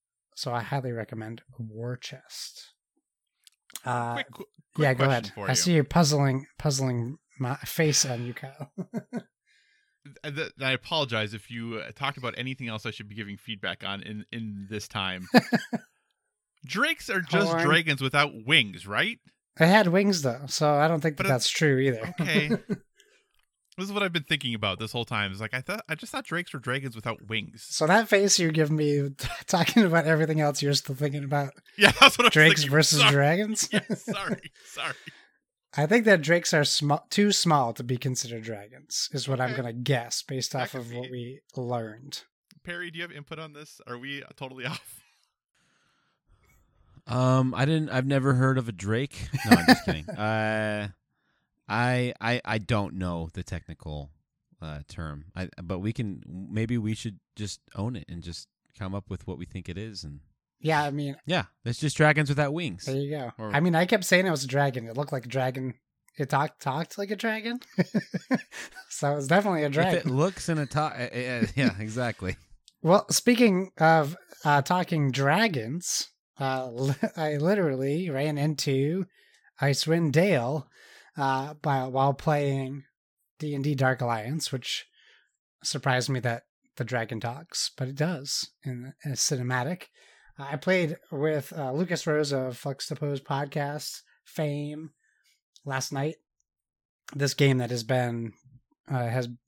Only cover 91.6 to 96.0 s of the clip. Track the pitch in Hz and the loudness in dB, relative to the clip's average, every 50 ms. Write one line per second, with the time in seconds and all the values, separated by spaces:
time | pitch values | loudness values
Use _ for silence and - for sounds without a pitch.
91.6 | 143 131 127 151 185 170 175 151 - 165 151 151 151 139 143 131 131 127 120 - | -6 -4 -2 -2 -2 -2 -2 -2 -2 0 0 2 2 0 0 -2 -2 -4 -6 -8
92.6 | - 143 135 - - - 151 - 151 147 143 135 - - 147 139 147 139 - 160 | -8 -8 -8 -8 -8 -10 -8 -6 -4 -4 -4 -6 -4 -4 -4 -4 -4 -4 -4 -4
93.6 | 143 143 147 151 - - - - - _ _ _ _ - - - 156 147 143 147 | -4 -4 -6 -8 -10 -10 -12 -14 -16 _ _ _ _ -12 -6 -4 -2 -2 -2 -4
94.6 | 147 147 151 151 160 156 - _ _ _ _ _ _ _ _ _ _ _ _ _ | -6 -6 -8 -10 -12 -14 -16 _ _ _ _ _ _ _ _ _ _ _ _ _
95.6 | - 143 135 131 127 - 147 135 | -8 -4 -4 -4 -4 -4 -4 -4